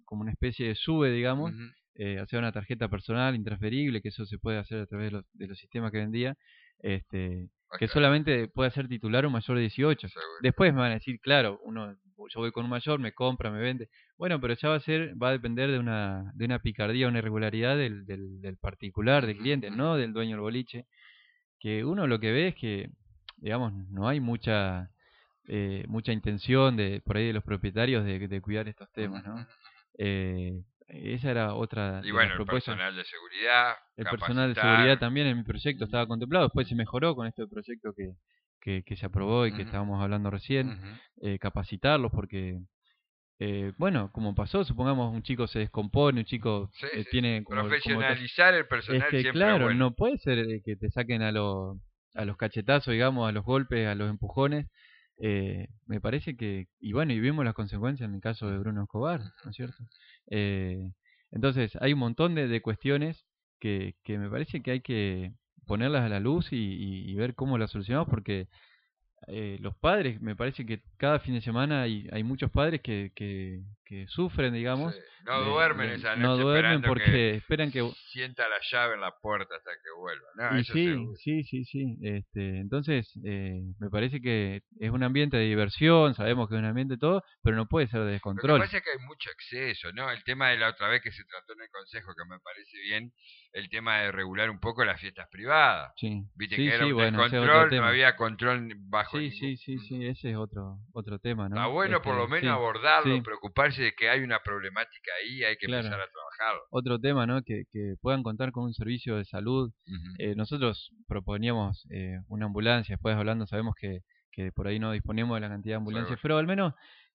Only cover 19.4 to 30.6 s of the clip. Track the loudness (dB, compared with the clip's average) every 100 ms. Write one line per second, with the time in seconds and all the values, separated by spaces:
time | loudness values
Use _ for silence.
19.4 | 0 0 -2 -2 2 2 0 -2 -2 -2
20.4 | -4 -4 -6 -12 -16 _ -20 _ _ _
21.4 | _ _ -4 -2 0 0 2 2 2 2
22.4 | 0 -2 -6 -6 -8 -14 _ _ -20 -10
23.4 | -4 -2 -2 -6 -8 -2 0 0 0 -2
24.4 | 2 2 2 -2 -8 _ _ _ _ _
25.4 | -6 -4 -2 -4 -4 -4 -2 -2 -2 -2
26.4 | 4 6 6 4 0 -2 -2 0 0 -2
27.4 | -2 -4 -2 0 2 2 0 -2 -4 -6
28.4 | -4 -4 -6 -12 -14 -8 -6 -6 -12 -12
29.4 | -14 _ -20 _ _ -4 -2 0 -2 -2
30.4 | -4 -6